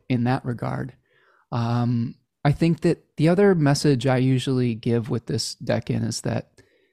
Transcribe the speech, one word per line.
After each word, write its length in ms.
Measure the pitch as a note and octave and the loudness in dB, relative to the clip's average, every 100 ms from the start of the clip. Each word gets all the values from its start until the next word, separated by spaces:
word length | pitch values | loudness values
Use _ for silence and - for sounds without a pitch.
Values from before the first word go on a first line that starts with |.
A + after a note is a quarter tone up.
| - | -4
in 160 | B2+ A#2+ | -2 0
that 180 | B2+ C3+ | -2 -4
regard. 480 | A#2+ B2+ B2 C3+ - _ _ _ _ _ | -8 -6 -8 -10 -14 _ _ _ _ _
Um, 640 | B2 A#2 A#2+ A#2+ A#2+ A2+ - _ _ | -4 -2 0 0 -2 -4 -8 _ _
I 80 | D3 | -2
think 300 | C#3+ E3+ E3 | 2 0 2
that 220 | F3 - _ - | 0 -2 _ 0
the 120 | D3+ | 2
other 240 | F3 G3+ | 4 4
message 540 | F#3 C#3+ C#3+ D3+ C3+ C3 | 4 2 2 2 2 2
I 100 | B2+ | 2
usually 560 | C3 C3 B2+ B2+ B2 | 2 2 0 0 0
give 360 | A2+ B2 A#2 A2 | -2 0 0 0
with 160 | B2 - | -4 -4
this 280 | A#2+ - - | -6 -6 -8
decan 440 | A#2 A2+ - A#2 A2+ | -4 -2 -2 -2 -4
is 140 | A2+ | -4
that 280 | - A2+ - _ _ _ _ | -4 -6 -8 _ _ _ _